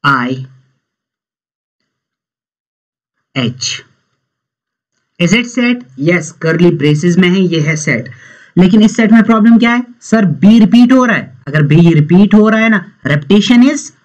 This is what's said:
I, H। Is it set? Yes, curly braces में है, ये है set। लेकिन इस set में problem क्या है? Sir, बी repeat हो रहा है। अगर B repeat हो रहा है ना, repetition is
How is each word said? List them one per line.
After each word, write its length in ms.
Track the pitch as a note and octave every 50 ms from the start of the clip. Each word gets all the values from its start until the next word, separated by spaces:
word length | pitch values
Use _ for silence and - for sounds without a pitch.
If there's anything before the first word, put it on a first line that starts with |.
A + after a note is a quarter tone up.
| -
I, 400 | C#3+ C#3 B2+ B2 B2+ C3 C3 - - _ _ _ _ _ _ _ _ _ _ _ _ _ _ _ _ _ _ _ _ _ _ _ _ _ _ _ _ _ _ _ _ _ _ _ _ _ _ _ _ _ _ _ _ _ _ _ _ _ _ _ _ _ _ _ _ _
H। 440 | C3+ B2 A2+ - - - - - - - _ _ _ _ _ _ _ _ _ _ _ _ _ _ _ _ _ _ _ _ _ _ _ _ _ _ -
Is 120 | F3 E3+ G3
it 120 | A#3+ A#3+
set? 380 | A#3+ - B3 A#3+ A#3+ B3 B3 - - - C3
Yes, 320 | C#3+ E3 F3+ E3+ D3+ -
curly 400 | - _ - D#3+ D#3+ E3 F3 F3
braces 460 | D#3 - C#3 D3+ D3 D3+ E3+ F3 E3+
में 120 | F#3 F#3 F3
है, 100 | F3+ G3
ये 200 | F#3 E3 E3 D#3+
है 160 | D3 D#3 D#3+
set। 340 | D#3 - D#3 B2+ A2 - - - _ - - - _ _ _ _
लेकिन 240 | E3+ F#3 F#3+ G3+ A3
इस 140 | G#3+ G#3+ -
set 160 | - A3 G3+
में 120 | A3 A3+ G3+
problem 340 | A3 A3+ A3 G#3 A#3 A#3
क्या 160 | A3+ A#3 A#3 A#3+
है? 100 | B3 A#3+ - - _
Sir, 240 | - - A3 A3+ G3+
बी 340 | F3 C#3+ - - G3+ A3+ A#3
repeat 320 | A3 F3 G3+ A#3+ B3 B3
हो 140 | C4 B3+ B3+
रहा 120 | A#3+ F#3+
है। 200 | C#3 - - - - _
अगर 160 | D3 C#3 D#3 D3
B 300 | C#3 D3 E3+ F3 E3+ D#3+
repeat 400 | D3+ D3 D3+ F3 F#3 G#3 G3+ G#3
हो 160 | G#3+ G#3+ A3
रहा 120 | A3 A3
है 80 | A3 A3+
ना, 220 | A3+ G3 F3+ - _ _ _
repetition 680 | C3+ C#3+ D3+ D#3 - G3 G#3+ G#3 - B3 A#3+ B3 C#4+ D4+
is 180 | C#4 - - _ _